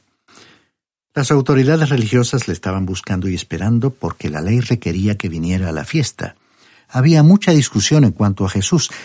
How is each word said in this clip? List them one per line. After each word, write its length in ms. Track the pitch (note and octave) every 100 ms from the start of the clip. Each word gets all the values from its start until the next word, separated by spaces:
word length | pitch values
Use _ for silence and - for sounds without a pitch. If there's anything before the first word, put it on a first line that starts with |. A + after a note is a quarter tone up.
| _ _ _ - - _ _ _ _ _ _ -
Las 160 | C3+
autoridades 580 | C#3+ C3+ C3+ C3 D#3+ C#3+
religiosas 580 | C#3 G#2+ B2 A#2+ C3 G#2+
le 60 |
estaban 320 | E2+ F#2+ F#2+ F#2
buscando 420 | F#2 - F#2 F#2+
y 60 |
esperando 560 | F2+ - E2 G#2 A#2+ C3+
porque 400 | - F2+ - E2
la 120 | D2+
ley 180 | F2 A#2+
requería 580 | - A#2 E2+ F#2 G#2 G2+
que 100 | F#2
viniera 420 | E2 E2+ F#2 F#2
a 20 |
la 140 | D#2 -
fiesta. 500 | D#3+ C3 - - - _ _ _ _ _
Había 360 | B2+ C#3+ D#3+
mucha 280 | D3+ G3+ F#3
discusión 520 | D#3 - G#2 - D3+
en 80 | B2+
cuanto 340 | - G#2 F#2+ F#2+
a 40 |
Jesús, 420 | G2 G2 E3+ - -